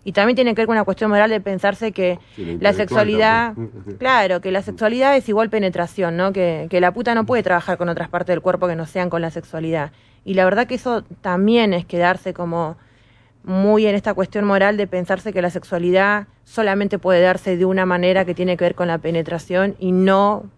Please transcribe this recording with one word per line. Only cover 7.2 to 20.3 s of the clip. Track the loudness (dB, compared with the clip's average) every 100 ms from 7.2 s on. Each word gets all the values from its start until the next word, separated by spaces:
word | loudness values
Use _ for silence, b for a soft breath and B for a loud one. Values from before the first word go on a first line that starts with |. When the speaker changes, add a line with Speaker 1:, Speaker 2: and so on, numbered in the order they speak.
| 0
Speaker 1:
puede | 0
trabajar | 2 0 0 -4
con | -4
otras | -4 -6
partes | -6 -2
del | -2
cuerpo | 0 0 -2
que | -4
no | -6
sean | -6 -4
con | -4
la | -6
sexualidad. | -8 -12 -8 -4 -4 -6 b b b
Y | -4
la | 2
verdad | 2 2 0
que | -4
eso | -4 -6 -6 -10
también | -4 0 2 4 2
es | 0
quedarse | -4 0 0 0 -4
como | -8 -6 -4 -4 -8 b b b b b _
muy | -6 0 2 4 2
en |
esta | 0 -2
cuestión | -2 -4 -2
moral | 0 2 2 2
de | -2
pensarse | -4 -4 -4 -4
que | -4
la | -4
sexualidad | -4 -6 -4 0 2 2 0 -4 b
solamente | _ -4 -2 0 -2 -2
puede | 2 4
darse | 4 2 -2 0
de |
una | 2 2 0
manera | 2 2 2
que | 0
tiene | -2 -2 0
que |
ver | -2
con | -2 -2
la | -2
penetración | -2 -4 -4 -8 -4 -2 -2 -2
y | 0
no | 2 4 4 2